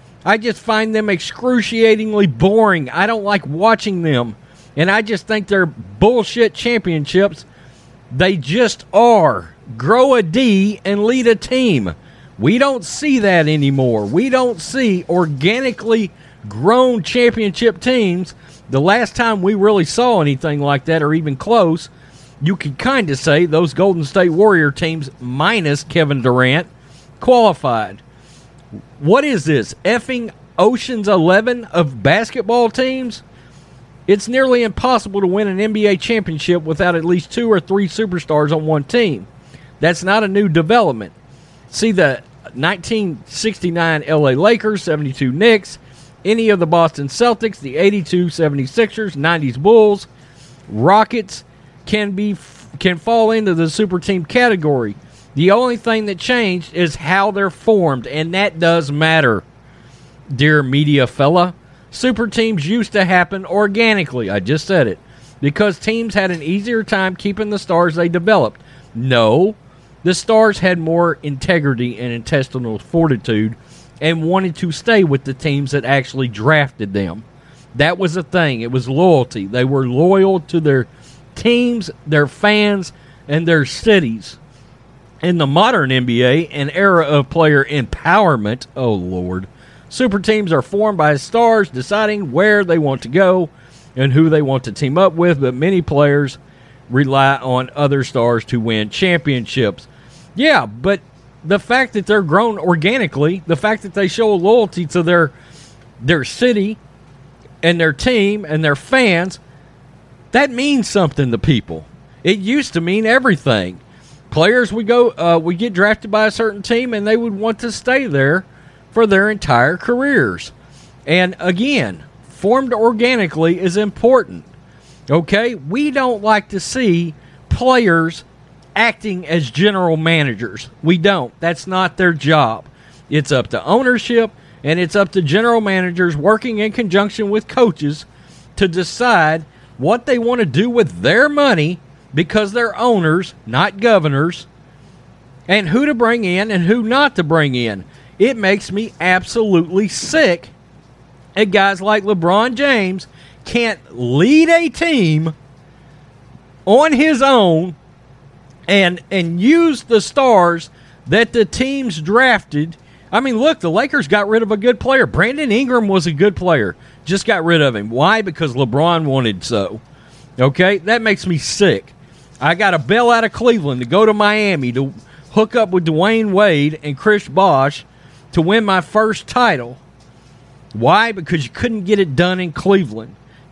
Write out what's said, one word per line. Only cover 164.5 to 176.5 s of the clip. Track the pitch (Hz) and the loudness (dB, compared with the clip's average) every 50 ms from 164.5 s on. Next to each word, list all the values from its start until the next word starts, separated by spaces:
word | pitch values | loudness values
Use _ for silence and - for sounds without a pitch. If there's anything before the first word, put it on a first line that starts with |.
a | 220 | -2
good | 196 214 247 240 - | 0 2 0 0 2
player. | - 262 269 262 196 | 0 0 2 2 2
Brandon | 107 - 156 202 240 277 302 302 240 | 2 2 0 0 0 0 -2 -2 0
Ingram | 202 247 277 240 254 233 214 | 0 0 0 0 0 0 2
was | 196 190 180 147 | 2 0 0 0
a | 170 151 | -2 0
good | 139 196 208 170 | 2 2 2 2
player. | - 180 180 160 127 104 90 - - - - - - - | 0 0 0 2 2 0 -2 -6 -10 -18 -20 -20 -14 -6
Just | 151 196 190 - | -4 -4 -2 0
got | 226 208 175 160 | -2 -2 0 2
rid | 170 170 156 | 2 2 4
of | 143 131 113 | 4 2 0
him. | 104 104 110 | -2 -6 -4
Why? | 113 131 156 190 220 226 | -2 0 2 2 2 0
Because | 202 185 151 - 165 135 117 | -2 -6 -6 -6 -6 -6 -4
LeBron | 135 135 107 120 143 165 175 170 160 160 | -4 -4 -2 0 0 0 2 0 0 -2
wanted | 139 135 135 120 110 98 87 - | -2 -2 0 0 -2 -4 -6 -6
so. | - 120 101 98 87 107 117 - _ - - - - - - - - - 127 | -4 -4 -2 -2 -4 -8 -12 -16 _ -20 -20 -20 -20 -20 -20 -20 -14 -2 0
Okay? | 131 139 131 - 180 196 208 | 0 0 2 2 2 2 2
That | 175 165 208 233 233 | 0 0 -2 -2 0
makes | 220 214 190 - - | 0 -2 -2 -2 -2
me | 185 170 143 | -4 -4 -4
sick. | - - - - 202 170 110 95 - - - - - - - - - - - - | -4 -6 -2 2 2 2 2 0 -4 -10 -20 -20 -20 -20 -20 -20 -20 -20 -10 -4
I | 135 156 175 | -2 -2 0
gotta | 185 214 190 175 151 | 2 2 0 0 0
bail | 113 135 208 240 240 233 | 0 0 2 2 4 4
out | 233 226 226 | 4 2 2
of | 208 | -2
Cleveland | - - 233 247 233 202 143 143 127 127 | -4 0 2 2 2 2 -2 -4 -4 -6
to | 123 | -4
go | 117 170 208 220 | 0 2 4 4
to | 220 214 | 4 4
Miami | 208 208 208 208 214 208 202 180 143 127 123 120 | 2 2 2 2 0 0 0 -2 -2 -2 -2 -2
to | 135 139 135 - - - - - - - - | -2 -4 -4 -8 -14 -20 -20 -20 -20 -20 -2
hook | - 214 220 220 - | 0 0 0 2 2
up | 240 220 180 | 0 0 2
with | 185 185 160 | 0 0 0
Dwayne | 165 156 156 185 220 226 226 220 202 185 | 0 0 0 2 2 2 0 0 0 2
Wade | 196 214 196 | 2 4 4